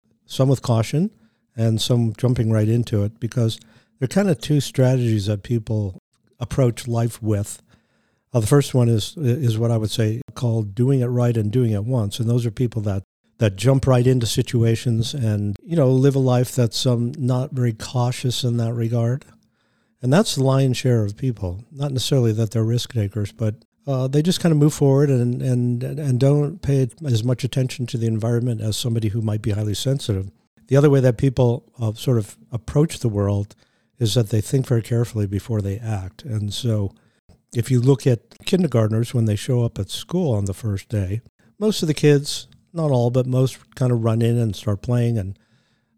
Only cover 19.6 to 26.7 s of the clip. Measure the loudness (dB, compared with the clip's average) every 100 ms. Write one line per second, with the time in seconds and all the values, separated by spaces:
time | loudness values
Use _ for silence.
19.6 | _ _ _ _ 2 2 2 0 2 2
20.6 | 2 0 0 0 0 -4 -6 -4 -6 -8
21.6 | -12 -8 -6 -4 0 2 2 2 0 0
22.6 | 0 -2 -2 -4 -4 -4 -6 -4 -4 -4
23.6 | _ _ -6 -4 0 0 0 2 2 4
24.6 | 4 4 4 4 4 2 0 0 0 0
25.6 | 0 -2 -4 -6 -2 2 4 4 0 -4
26.6 | -2